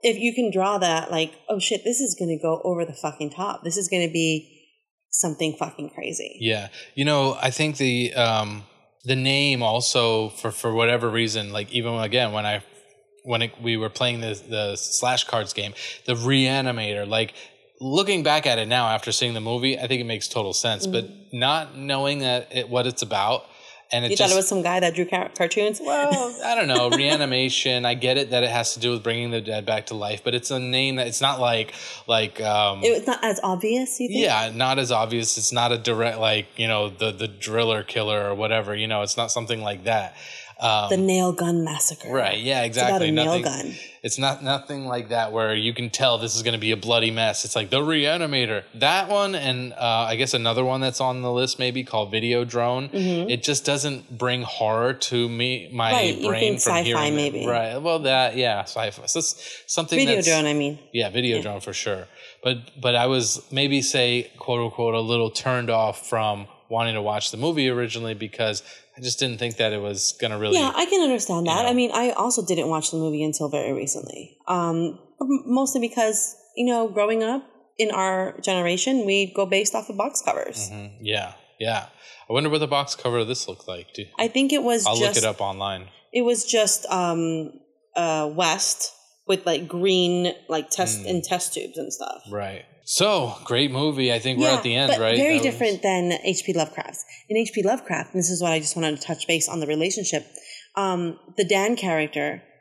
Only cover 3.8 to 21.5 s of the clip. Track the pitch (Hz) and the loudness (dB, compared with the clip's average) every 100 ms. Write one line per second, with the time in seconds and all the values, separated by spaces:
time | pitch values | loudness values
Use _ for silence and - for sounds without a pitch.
3.8 | 190 185 170 165 160 156 156 - _ _ | -2 0 0 0 0 0 -4 -20 _ _
4.8 | _ _ _ - 175 151 160 156 147 - | _ _ _ -2 -2 0 -2 -2 -6 -8
5.8 | 151 - - 165 - - 113 110 98 - | -12 -10 -8 -8 -10 -4 -2 -2 -4 -14
6.8 | - - 139 147 135 131 131 123 156 147 | -16 -2 2 4 2 2 -2 0 -2 2
7.8 | 131 123 120 127 117 110 107 104 101 _ | 2 2 0 2 2 2 0 -6 -14 _
8.8 | _ _ 123 131 131 135 143 131 117 113 | _ _ -2 0 2 2 2 2 2 2
9.8 | 123 131 117 113 110 - 117 104 117 113 | 2 2 4 2 0 -4 -6 -4 -2 2
10.8 | 117 120 117 110 113 110 101 104 101 120 | 4 4 2 0 0 0 -4 -6 -4 -4
11.8 | 117 117 110 120 120 107 104 104 - - | -2 -2 0 0 0 0 -2 -4 -6 -20
12.8 | _ _ _ _ 135 117 117 - 117 113 | _ _ _ _ -4 -2 -2 -4 -2 -2
13.8 | 110 - 123 120 113 101 - 110 104 98 | -2 -2 -2 -2 -6 -8 -6 -4 -4 -4
14.8 | - - 123 127 - 117 101 - 104 101 | -4 -2 0 0 0 -2 -2 -4 -6 -8
15.8 | - - - 120 120 135 131 135 131 117 | -12 -12 -4 -2 2 4 4 2 0 -2
16.8 | 107 101 101 110 113 - - - _ _ | -2 -4 -2 0 0 -4 -20 -20 _ _
17.8 | 131 147 196 190 151 151 147 117 110 123 | 0 0 2 2 4 4 4 2 2 2
18.8 | 117 110 - 110 123 113 110 120 131 135 | 2 0 0 0 0 -2 -2 0 0 0
19.8 | 127 131 120 110 - - 101 92 120 107 | -2 -2 -2 -4 -4 -2 -2 0 0 -2
20.8 | 190 185 - - - 127 127 | 0 -2 -4 -12 -12 -2 0